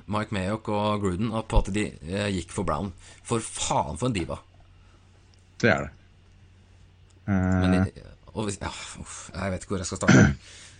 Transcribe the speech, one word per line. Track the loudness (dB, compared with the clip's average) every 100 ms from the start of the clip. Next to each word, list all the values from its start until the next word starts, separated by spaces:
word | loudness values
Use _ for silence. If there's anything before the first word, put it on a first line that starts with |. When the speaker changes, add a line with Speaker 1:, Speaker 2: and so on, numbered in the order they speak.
| -4
Speaker 1:
Mike | -4 -2 -2
Mayock | -2 -2 -2
og | 0 0 0
Gruden, | 0 0 -2 -4 4
på | 4
at | 4
de, | 0 -2 -6 -6
eh, | -4 -2 -2
gikk | -4
for | -4 -2
Brown. | -2 -4 -10 -18 -14 -4
For | -4
faen, | -4 -6 -2 0 -2 -2
for | -2
en |
diva. | -2 -4 -8 -12 -20 -20 -20 -20 -20 -20 -20 -20 -20 -20 0
Speaker 2:
Det | 2
er | 2 -2
det. | -12 -20 -20 -20 -20 -20 -20 -20 -20 -20 -20 -20 -10 -2
Speaker 1:
Men | 2 4 4 4
Speaker 2:
Eh. | 4 2
Speaker 1:
de, | -2 -20 -20 -12 -6
og | -4
hvis, | -4
ja, | -8 -8 -12 -14
uff, | -14 -14 -12
jeg | -6 -4
vet | -4
ikke | -4
hvor | -6
jeg | -4
skal | -2
starte. | 6 8 8 4 -6 -20 -20